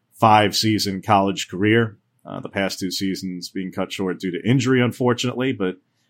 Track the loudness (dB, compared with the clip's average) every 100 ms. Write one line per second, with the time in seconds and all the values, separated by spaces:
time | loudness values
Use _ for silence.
0 | _ 2 6 6 4 2 0 0 -2 -4
1 | 2 4 4 -2 -6 -2 2 4 2 -4
2 | _ _ -16 -14 -8 -4 -4 -4 -6 -4
3 | -4 -4 -6 -10 -10 -8 -8 -6 -6 -4
4 | -6 -4 -6 -4 2 2 4 2 2 0
5 | 0 0 -2 -2 -4 -2 -4 -6 _ _